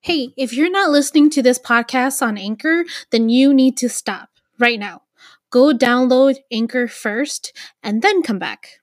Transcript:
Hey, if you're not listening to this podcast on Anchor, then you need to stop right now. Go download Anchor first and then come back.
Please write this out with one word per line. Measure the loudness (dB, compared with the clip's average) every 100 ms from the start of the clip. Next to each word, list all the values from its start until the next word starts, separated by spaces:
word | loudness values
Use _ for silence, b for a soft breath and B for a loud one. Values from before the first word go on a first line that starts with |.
Hey, | -4 -4 -6 -6
if | -6
you're | -2 -2
not | 0 2
listening | 2 2 2 4
to | 4
this | 2 0
podcast | 0 -2 0 -2 -2 -2 -4
on | -4
Anchor, | -8 -6 -2 -2 -4 B B
then | 0 2
you | 4 6
need | 6 4 0
to | -6
stop | -6 -8 -10 -14 _ _ _
right | 0 0
now. | -8 -14 _ _ b b _
Go | 2 4
download | 4 2 2 2 4 2 0 _
Anchor | -6 -4 -4 -6
first | -6 -8 -6 -6 -8 -14 B B _
and | -6 -2
then | 0 0
come | -2 -6
back. | -8 -12 -20 _